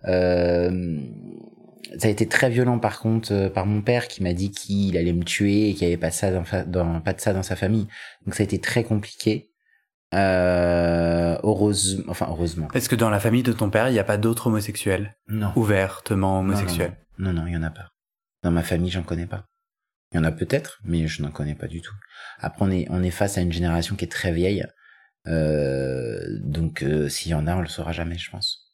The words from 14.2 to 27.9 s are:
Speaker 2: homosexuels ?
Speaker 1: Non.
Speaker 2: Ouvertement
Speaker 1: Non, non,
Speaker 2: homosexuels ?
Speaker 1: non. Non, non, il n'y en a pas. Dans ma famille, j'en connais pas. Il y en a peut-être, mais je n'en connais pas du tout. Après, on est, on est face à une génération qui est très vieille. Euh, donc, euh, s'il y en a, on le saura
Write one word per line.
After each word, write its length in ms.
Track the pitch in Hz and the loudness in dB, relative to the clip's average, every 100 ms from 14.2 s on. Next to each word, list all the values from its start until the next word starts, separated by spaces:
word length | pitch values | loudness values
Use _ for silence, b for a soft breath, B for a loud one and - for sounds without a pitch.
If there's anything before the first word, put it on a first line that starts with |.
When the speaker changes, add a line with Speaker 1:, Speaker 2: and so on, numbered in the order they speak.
| 113 117 120 | 2 0 0
Speaker 2:
homosexuels ? 680 | 107 101 98 104 92 104 - - | 0 -2 -4 0 0 -2 -12 -8
Speaker 1:
Non. 240 | 107 104 101 | -4 0 2
Speaker 2:
Ouvertement 880 | 107 98 95 - - 98 95 95 | 4 4 2 -4 -2 2 2 2
Speaker 1:
Non, 60 | 95 | 2
non, 40 | |
Speaker 2:
homosexuels ? 440 | 101 92 85 87 - _ - | 0 0 -2 -2 -6 _ -6
Speaker 1:
non. 140 | 95 | -2
Non, 80 | 85 | -2
non, 60 | 85 | -2
il 40 | |
n'y 60 | 82 | -4
en 60 | |
a 80 | 80 | -4
pas. 180 | - - _ _ _ _ _ | -8 -20 _ _ _ _ _
Dans 80 | 90 | 0
ma 120 | 85 | 2
famille, 280 | 82 85 90 | 2 0 0
j'en 120 | 92 | -2
connais 240 | 85 85 87 | -4 -6 -4
pas. 180 | 98 - _ _ _ _ _ _ | -8 -12 _ _ _ _ _ _
Il 60 | 87 | 0
y 20 | |
en 40 | |
a 80 | 80 | 0
peut-être, 480 | 78 87 139 160 - | 0 0 -2 -2 -14
mais 240 | 92 85 80 | -2 0 0
je 160 | - | -4
n'en 80 | 71 | -8
connais 240 | - 73 73 | -6 -8 -6
pas 120 | - | -8
du 140 | 82 | -10
tout. 120 | - 101 B B B B | -12 -18 B B B B
Après, 260 | - - 98 | -10 0 0
on 60 | |
est, 160 | 92 - | 2 0
on 140 | 90 | 0
est 80 | 90 | 0
face 260 | - 101 - | 0 0 2
à 40 | |
une 100 | 87 | 0
génération 440 | 82 87 82 82 98 | 0 0 0 -2 -4
qui 100 | 85 | -6
est 60 | |
très 200 | - 92 | -4 -2
vieille. 340 | 82 92 101 - b b b b _ - | 0 2 0 -4 b b b b _ -4
Euh, 920 | 82 78 76 69 67 65 65 60 50 50 52 | 0 2 2 0 -2 -2 -4 -6 -8 -8 -6
donc, 380 | 53 73 80 - | -4 -2 -4 -2
euh, 260 | 67 76 73 | -2 0 0
s'il 220 | - 82 | -4 -2
y 40 | 78 | -2
en 120 | 76 | 0
a, 80 | 90 | 0
on 60 | |
le 60 | 82 | -2
saura 240 | - 80 | -6 -6